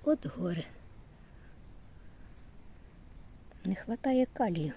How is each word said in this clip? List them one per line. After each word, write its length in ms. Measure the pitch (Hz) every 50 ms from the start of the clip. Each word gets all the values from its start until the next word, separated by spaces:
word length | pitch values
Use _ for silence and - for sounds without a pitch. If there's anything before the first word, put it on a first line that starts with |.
| -
От 220 | 294 311 302 -
горе. 400 | 151 - 254 180 175 175 165 - - - - - - - - - - - - - - - - - - - - - - - - - - - - - - - - - - - - - - - - - - - - - - - - - - - - - - - - - - - - -
Не 100 | 180 190
хватає 520 | - - - 226 240 - 269 262 254 254 - -
калію. 400 | - 240 208 175 165 151 156 -